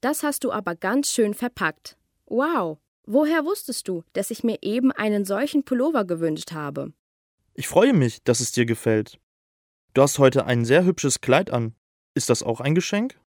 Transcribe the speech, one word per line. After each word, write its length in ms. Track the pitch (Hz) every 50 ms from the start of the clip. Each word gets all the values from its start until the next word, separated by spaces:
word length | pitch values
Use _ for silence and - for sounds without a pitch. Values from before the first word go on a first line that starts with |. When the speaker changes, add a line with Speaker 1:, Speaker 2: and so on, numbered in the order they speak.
| -
Speaker 1:
Das 200 | 247 302 - -
hast 220 | 294 285 - -
du 80 | 247 -
aber 240 | 214 202 - 170
ganz 340 | 170 - 190 220 277 285 -
schön 220 | - - 226 208 208
verpackt. 640 | - - 247 _ - 196 160 156 _ _ - - _ _ _ _ _ _
Wow, 540 | _ - 226 269 320 349 277 190 165 156 - _ _ _ _ _
woher 420 | - 208 269 302 302 320 330 294
wusstest 420 | 311 403 - - - 247 - - -
du, 160 | 185 170 170 _ _
dass 180 | - 202 -
ich 140 | 226 - -
mir 140 | 233 220 -
eben 320 | - - 208 247 254 262 -
einen 320 | - 214 220 208 208 202
solchen 400 | 190 196 196 262 294 - 294 269
Pullover 400 | - 262 240 254 311 320 254 208
gewünscht 480 | 175 175 165 165 165 156 147 - - 170
habe? 400 | 156 151 143 143 139 139 156 151 _ _ _ _ _ _ _ _ _ _ _ _
Speaker 2:
Ich 120 | - 127
freue 280 | - - 160 208 269 269
mich, 280 | 185 135 120 - - _
dass 160 | - 120 -
es 120 | 120 - -
dir 140 | - 120
gefällt. 520 | 117 117 - - 117 110 110 107 - - _ _ _ _ _ _ _ _ _ _ _ _ _ _ _ _
Du 100 | 131 135
hast 180 | 143 - -
heute 260 | 139 131 127 143 110
ein 180 | - 123 120 117
sehr 200 | 117 131 160 180
hübsches 360 | 180 185 - - 139 123 -
Kleid 300 | - - 123 147 196 -
an. 240 | - 123 117 113 113 _ _ _ _ _ _ _ _
Ist 160 | - - -
das 140 | 123 - -
auch 160 | 123 113 -
ein 160 | 127 139 156
Geschenk? 440 | 175 180 - - 202 226 262 - _ _